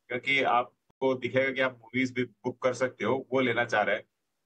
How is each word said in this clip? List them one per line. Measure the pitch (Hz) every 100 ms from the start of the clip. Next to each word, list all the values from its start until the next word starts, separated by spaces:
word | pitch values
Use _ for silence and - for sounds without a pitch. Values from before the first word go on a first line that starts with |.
| -
क्योंकि | 123 135 139
आपको | 127 120 123 _ _ _ 131
दिखेगा | 127 131 127 135
कि | 131
आप | 131
movies | 127 - 127 131
भी | 123
book | 123 _ 127 -
कर | 131
सकते | 117 127 -
हो, | 107 135 -
वो | 131
लेना | 127 117
चाह | 117 110
रहा | 98 104
है। | - _ _ _